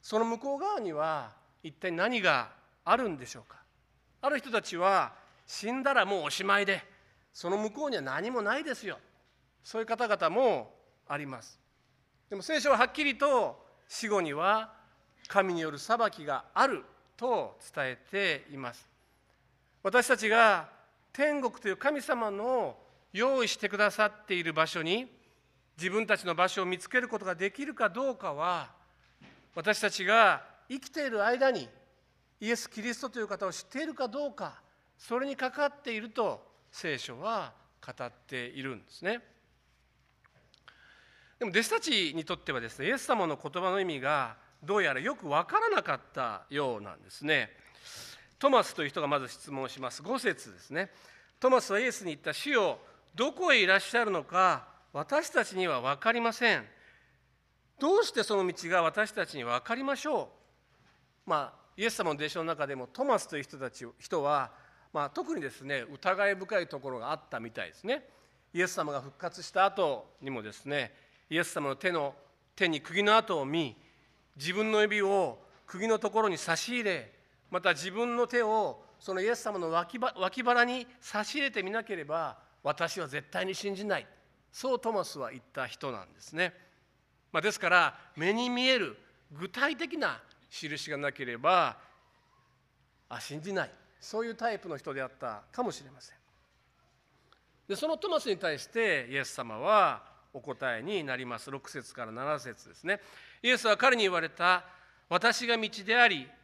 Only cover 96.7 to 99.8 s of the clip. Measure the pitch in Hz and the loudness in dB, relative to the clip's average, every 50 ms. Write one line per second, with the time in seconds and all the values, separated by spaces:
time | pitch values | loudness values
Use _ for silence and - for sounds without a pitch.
96.7 | _ _ _ _ _ _ _ _ _ _ _ _ _ _ _ _ _ _ _ - | _ _ _ _ _ _ _ _ _ _ _ _ _ _ _ _ _ _ _ -8
97.7 | 196 - 294 311 320 311 - 415 339 294 - 196 196 160 - 170 151 135 - - | -4 -2 0 0 0 0 0 0 0 0 0 0 -4 0 0 -2 -2 -2 -6 -6
98.7 | - 226 226 208 170 143 123 120 135 139 131 - - - 123 117 110 110 135 185 | -2 0 2 2 2 0 0 -2 -4 -4 -4 -4 -6 -8 -8 -8 -6 -4 2 4
99.7 | 214 208 | 6 6